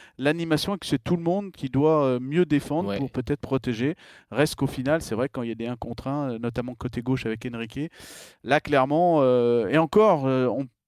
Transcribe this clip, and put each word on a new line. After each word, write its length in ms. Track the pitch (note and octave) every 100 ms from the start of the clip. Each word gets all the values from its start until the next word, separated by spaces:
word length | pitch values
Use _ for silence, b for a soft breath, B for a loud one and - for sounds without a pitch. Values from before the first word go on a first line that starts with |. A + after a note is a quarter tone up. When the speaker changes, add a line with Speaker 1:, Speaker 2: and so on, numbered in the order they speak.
| B -
Speaker 1:
l'animation 580 | C#3 E3 E3 D3+ - G3
et 20 |
que 80 | -
c'est 180 | C#3+
tout 140 | - F3
le 40 |
monde 300 | E3+ F#3+ G3
qui 160 | - B2+
doit, 380 | C3+ D#3 D#3 C3+
euh, 140 | B2
mieux 240 | B2+ D#3+ E3+
défendre 440 | C#3+ - D3 G2+
Speaker 2:
Ouais. 80 | G2
Speaker 1:
pour 140 | C#3
peut-être 300 | - A#2+ C#3+
protéger. 540 | - C3+ B2+ A2 C3+ F3+ B B B
Reste 240 | A2+ D#3 -
qu'au 120 | C3+
final, 340 | - C3 D#3+
c'est 140 | - A2
vrai, 120 | C#3
quand 160 | C3+
il 60 | A#2
y 20 |
a 40 | A2+
des 120 | A#2
un 80 | A#2+
contre 320 | A#2+ A2+ C3+
un, 240 | C#3+ C#3
euh, 80 | A2+
notamment 360 | A#2 A2+ A#2+ A#2+
côté 260 | B2+ A#2+
gauche 240 | B2 C3 A#2
avec 200 | A2+ B2+
Enrique, 380 | A#2 A2+ C#3 D#3+ B B B B B A2+
là, 160 | D3
clairement, 560 | - C#3+ C3 D#3 F3 D#3
euh, 460 | C3 B2 A#2+ A#2+ G2
et 100 | D3+
encore, 500 | D#3+ G#3 A3 D#3+ C3+
euh, 200 | C3 B2+
on 180 | A#2+ C3 _